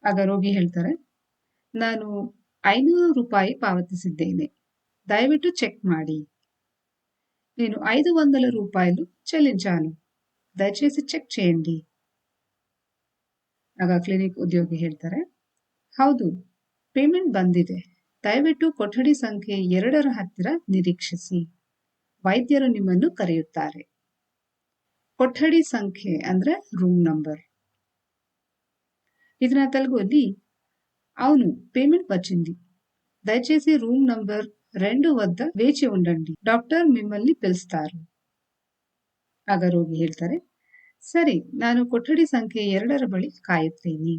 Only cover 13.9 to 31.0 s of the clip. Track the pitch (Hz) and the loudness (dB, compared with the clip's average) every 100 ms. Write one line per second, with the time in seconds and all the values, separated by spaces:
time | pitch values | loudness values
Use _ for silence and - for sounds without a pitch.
13.9 | 180 175 190 190 180 175 175 170 165 165 | 0 0 -2 -2 -4 -2 0 -2 -2 -6
14.9 | 151 165 202 359 _ _ _ _ _ _ | -6 -8 -6 -8 _ _ _ _ _ _
15.9 | - 277 254 196 180 - _ _ _ _ | 0 2 2 -2 -6 -12 _ _ _ _
16.9 | - 294 359 370 196 185 175 175 185 - | 0 2 2 0 0 2 2 0 -4 -12
17.9 | _ _ _ 208 226 302 294 320 302 208 | _ _ _ -2 0 2 2 0 -2 -4
18.9 | 220 262 294 226 208 202 196 185 180 214 | 0 2 2 0 -8 -6 -4 0 0 2
19.9 | 302 277 226 185 - 185 330 - 190 180 | 2 0 -2 -8 -6 -4 -4 -2 0 0
20.9 | 175 - 175 - 180 165 _ _ _ _ | -2 -6 -12 -6 -6 -6 _ _ _ _
21.9 | _ _ _ 185 208 247 285 262 214 190 | _ _ _ -2 0 2 2 2 0 0
22.9 | 185 294 - 190 165 160 - 151 - - | 2 0 -2 -4 -2 -4 -8 -8 -10 -20
23.9 | _ _ _ _ _ _ _ _ _ _ | _ _ _ _ _ _ _ _ _ _
24.9 | _ _ _ 254 247 311 330 311 240 202 | _ _ _ -2 2 2 4 2 -2 -6
25.9 | 180 196 160 - 185 202 349 - 190 180 | -8 -6 -6 -2 0 0 -2 -6 -2 2
26.9 | 180 170 156 156 151 _ _ _ _ _ | 4 2 0 -4 -8 _ _ _ _ _
27.9 | _ _ _ _ _ _ _ _ _ _ | _ _ _ _ _ _ _ _ _ _
28.9 | _ _ _ _ _ 254 269 269 262 269 | _ _ _ _ _ 0 2 2 0 0
29.9 | 254 196 302 220 196 _ _ _ _ _ | 0 2 2 2 -4 _ _ _ _ _
30.9 | _ | _